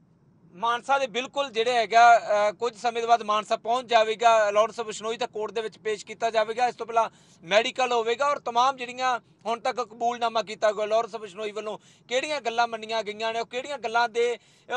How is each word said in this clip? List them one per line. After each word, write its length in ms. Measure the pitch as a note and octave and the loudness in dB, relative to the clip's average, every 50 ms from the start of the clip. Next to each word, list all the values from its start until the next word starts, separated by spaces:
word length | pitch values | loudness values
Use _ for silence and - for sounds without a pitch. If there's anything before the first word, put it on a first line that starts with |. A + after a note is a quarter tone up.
| _ _ _ _ _ _ _ _ _ - - | _ _ _ _ _ _ _ _ _ -20 -10
ਮਾਨਸਾ 440 | F3 G#3+ A#3 A#3+ A#3+ A3+ - C4+ C#4 | -4 -2 -2 -2 -2 0 0 0 0
ਦੇ 80 | C4+ | 0
ਬਿਲਕੁਲ 440 | A#3+ F3+ A#3+ C4 - - C#4 C#4 C4+ | -2 -4 -6 -6 -4 -4 -4 -4 -2
ਜਿਹੜੇ 220 | G3+ A3 A3+ A#3+ | -2 -2 0 2
ਹੈਗਾ, 460 | B3 A#3 A3 F3+ G#3 A#3 A#3 A#3+ A#3 G#3 | 2 0 2 4 6 8 8 10 8 6
ਅ, 340 | F3 E3 D#3 G#3 G#3 G#3 | 4 2 0 2 2 0
ਕੁਝ 240 | F3+ - A#3 A#3+ A#3 | 0 -2 -6 -6 -4
ਸਮੇਂ 260 | G3+ - A#3+ A3+ A#3 | -2 -4 -4 -2 -2
ਦੇ 60 | A#3 A3+ | 2 2
ਬਾਅਦ 140 | A#3 A3+ | 2 2
ਮਾਨਸਾ 340 | A3 G#3 G#3 G#3+ G3+ - A3+ | 2 -2 -2 -2 0 -2 -4
ਪਹੁੰਚ 340 | G#3+ - G#3+ A#3+ B3+ B3+ G3+ | -4 -2 -2 -2 -2 0 2
ਜਾਵੇਗਾ। 600 | A#3 A3 A3 A3 A3 F#3+ A#3 A#3 A3+ A3 G#3+ G#3 | 4 4 4 4 0 2 4 6 6 6 4 4
ਲਾਰੈਂਸ 300 | G3+ G#3 A3+ A3 G3+ A#3 | 4 2 2 2 0 -8
ਬਿਸ਼ਨੋਈ 360 | A3+ G#3+ G3 F3+ G#3 A3 A#3 | -10 -8 -8 -8 -6 -6 -6
ਤਾਂ 120 | A3+ B3 - | -6 -6 -8
ਕੋਰਟ 240 | - G#3+ G#3+ G#3 | -6 -8 -8 -6
ਦੇ 80 | G3 A3+ | -6 -6
ਵਿੱਚ 180 | A3 G#3+ E3 - | -8 -8 -10 -8
ਪੇਸ਼ 280 | E3+ G#3+ G#3+ F#3+ - | -6 -6 -6 -6 -8
ਕੀਤਾ 240 | - G#3+ - A3+ A#3 | -12 -8 -4 -4 0
ਜਾਵੇਗਾ। 380 | G#3+ A3+ G#3+ A3 A3+ A3+ B3 A#3+ | 0 0 0 0 0 -2 -2 -2
ਇਸ 60 | - | -2
ਤੋਂ 120 | - A#3 | -6 -8
ਪਹਿਲਾਂ 240 | G#3 A3+ A3+ A3 G3 _ _ _ _ - _ - | -2 0 0 0 0 _ _ _ _ -20 _ -4
ਮੈਡੀਕਲ 480 | E3 F#3+ A3 A#3 C4 - B3+ B3+ B3 | 2 2 2 2 2 0 0 0 0
ਹੋਵੇਗਾ 340 | A#3+ A#3 A3 A3+ A#3+ A3 C#4+ | 2 0 0 0 -2 0 0
ਔਰ 120 | C#4+ C#4+ C4 | 0 -2 -2
ਤਮਾਮ 380 | - B3 A#3 A#3 B3+ C4+ C4+ | -4 -2 0 2 2 2 0
ਜਿਹੜੀਆਂ 440 | B3+ B3 A#3 B3 B3+ B3+ B3+ B3 A3+ _ _ _ _ - | -2 -8 -10 -8 -4 -2 -2 -2 -4 _ _ _ _ -6
ਹੁਣ 140 | G#3 A#3 A#3 | -6 -6 -4
ਤੱਕ 200 | G#3 C4 A#3+ B3 | -4 -4 -4 -4
ਕਬੂਲਨਾਮਾ 600 | A#3+ G3+ A3 A#3+ A#3 A#3+ A#3+ A#3 A#3+ A3+ A3+ A3+ | -6 -8 -6 -4 -4 -4 -2 -2 -2 -2 -2 -2
ਕੀਤਾ 300 | G#3+ - A3 F#3 A3 G#3+ | -4 -4 -6 0 0 0
ਗਿਆ 140 | G#3 G3+ G#3+ | 0 0 -2
ਲਾਰੈਂਸ 300 | G#3 G#3+ A3+ A#3 G#3 G3+ | 0 0 0 -2 -2 -8
ਬਿਸ਼ਨੋਈ 360 | A3+ G#3+ G3+ E3+ G3+ A3 G#3+ | -12 -12 -12 -12 -10 -10 -8
ਵੱਲੋਂ, 260 | G3+ A3 G#3+ G#3+ G3+ - _ - - _ _ - | -8 -8 -8 -8 -10 -10 _ -20 -20 _ _ -4
ਕਿਹੜੀਆਂ 320 | A#3 C4 C4+ D4+ D4+ C#4+ | -2 -2 -2 -2 -4 -4
ਗੱਲਾਂ 280 | A3 A#3 A3+ A#3+ A#3+ A#3 | -4 -2 0 0 0 0
ਮੰਨੀਆਂ 340 | A3+ A3 A3 A3 A3+ A3+ | -2 -8 -8 -6 -4 -4
ਗਈਆਂ 300 | G#3 G3+ G#3 G#3 A3+ A3+ | -4 -6 -6 -6 -6 -4
ਨੇ, 80 | A3+ A#3 | -4 -4
ਉਹ 60 | A3+ | -6
ਕਿਹੜੀਆਂ 320 | A3+ A#3+ B3 C4 C#4 C#4+ B3+ | -6 -8 -10 -8 -8 -10 -8
ਗੱਲਾਂ 300 | G#3 A3+ A3 A#3 A#3+ A#3 | -6 -2 0 0 0 0
ਦੇ, 280 | G#3 A#3 A#3 A#3+ A#3 | 0 0 0 0 -2
ਅ, 380 | G3+ _ _ _ _ _ - A#3+ | -6 _ _ _ _ _ -4 -2